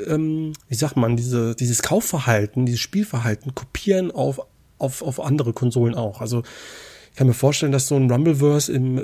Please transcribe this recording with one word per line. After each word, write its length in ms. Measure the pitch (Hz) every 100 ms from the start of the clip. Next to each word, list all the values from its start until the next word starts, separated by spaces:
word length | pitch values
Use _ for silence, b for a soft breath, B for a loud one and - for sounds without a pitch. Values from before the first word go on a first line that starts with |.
| 196
ähm, 480 | 156 156 156 156 151 -
wie 60 |
sagt 220 | 117 151 -
man, 180 | 117 120
diese, 380 | 123 120 113
dieses 280 | 113 120 117
Kaufverhalten, 800 | - 175 - 160 123 107 104 127
dieses 160 | 127 120
Spielverhalten 720 | - 196 208 120 117 107 139
kopieren 560 | - - - 202 190 180
auf, 300 | - 139 135 - _ _ -
auf, 240 | 135 -
auf 180 | - 127
andere 320 | - 143 117
Konsolen 420 | - 127 123 117
auch. 280 | 120 110 98
Also, 200 | 113 120 - B B B B B B
ich 60 | -
kann 80 | 135
mir 80 |
vorstellen, 380 | 117 139 151 151
dass 160 | 135 -
so 80 | 139
ein 120 | 131
Rumbleverse 640 | 123 165 143 147 147 147
im, 240 | 131 131 127